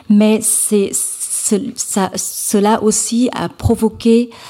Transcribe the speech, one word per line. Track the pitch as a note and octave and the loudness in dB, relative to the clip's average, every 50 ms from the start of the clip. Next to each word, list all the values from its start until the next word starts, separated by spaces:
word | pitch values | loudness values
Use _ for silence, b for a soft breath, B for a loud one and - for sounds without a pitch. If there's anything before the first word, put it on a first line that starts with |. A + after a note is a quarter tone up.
| B - | B 2
mais | G#3 G#3 G#3+ G#3+ A3 G#3+ | 4 6 6 4 4 2
c'est, | G#3+ - - - - - G#3+ G3+ G3 - - | 0 -2 -2 -2 0 0 2 2 0 0 -2
ce-, | - - - - - - - - - - - G#3+ F#3+ F#3 - - | -4 -6 -6 -8 -8 -8 -8 -6 -6 -2 -2 -2 -2 -2 -4 -8
ça, | - - - - G3+ F#3+ F3+ - | -8 -8 -4 -2 -2 -2 -2 -4
cela | G3 - - - - - - - G3+ G3 G#3 A3+ - G#3 | -6 -8 -8 -8 -8 -4 -2 0 2 2 2 2 2 2
aussi | G#3+ G#3 - - - A#3 A#3 B3+ - - | 0 0 0 -2 -2 0 0 0 0 -2
a | - E3+ E3+ | -4 -6 -6
provoqué | - - - - A#3 - A3 G#3+ A3 - - A#3 A3+ A#3 A#3+ A#3 B B B B | -6 -2 0 0 0 2 0 -2 -2 0 2 4 4 4 4 0 B B B B